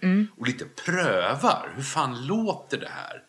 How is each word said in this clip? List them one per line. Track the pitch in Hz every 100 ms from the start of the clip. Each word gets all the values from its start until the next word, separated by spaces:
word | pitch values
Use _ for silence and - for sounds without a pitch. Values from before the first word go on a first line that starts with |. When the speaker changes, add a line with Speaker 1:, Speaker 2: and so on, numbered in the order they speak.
Speaker 1:
Mm. | 185 196 214 -
Speaker 2:
och | 131
lite | - -
prövar, | - - 180 156 95 90 139 240 - - 101
hur |
fan | 135 160 135 120 135
låter | 220 220 - - -
det | -
här? | - - -